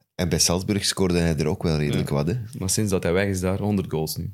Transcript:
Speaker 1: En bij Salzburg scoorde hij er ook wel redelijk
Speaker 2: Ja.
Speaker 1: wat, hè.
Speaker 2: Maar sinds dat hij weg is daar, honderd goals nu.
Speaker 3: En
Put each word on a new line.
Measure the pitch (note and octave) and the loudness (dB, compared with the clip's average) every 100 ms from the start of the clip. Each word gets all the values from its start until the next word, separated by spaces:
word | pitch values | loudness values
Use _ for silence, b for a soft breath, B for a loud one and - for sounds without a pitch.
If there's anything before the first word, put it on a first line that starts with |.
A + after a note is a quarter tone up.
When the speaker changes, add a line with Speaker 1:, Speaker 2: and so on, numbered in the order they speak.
| _ - | _ -4
Speaker 1:
En | F2+ | 0
bij | E2 | 2
Salzburg | - F2 F#2+ G2+ - | 2 2 2 0 0
scoorde | - F#2+ F2 | 0 2 4
hij | E2+ D2+ | 2 2
er | D2+ | 0
ook | F#2 | 0
wel | F2+ D2+ | 0 0
redelijk | D2 C#2 D2+ | 2 0 0
Speaker 2:
Ja. | C#2+ | 0
Speaker 1:
wat, | D2 | 0
hè. | B2 G#2+ - | -2 -6 -8
Speaker 2:
Maar | F#2 | -4
sinds | - G#2+ | 0 0
dat | F#2 | 0
hij | F2 | 0
weg | F2 G2+ | 0 0
is | F#2+ | 0
daar, | F2+ G2 | -2 -2
honderd | G#2 G#2 - | 0 0 0
goals | D#2 D#2+ - | -2 -4 -4
nu. | |
Speaker 3:
En | F2 | -8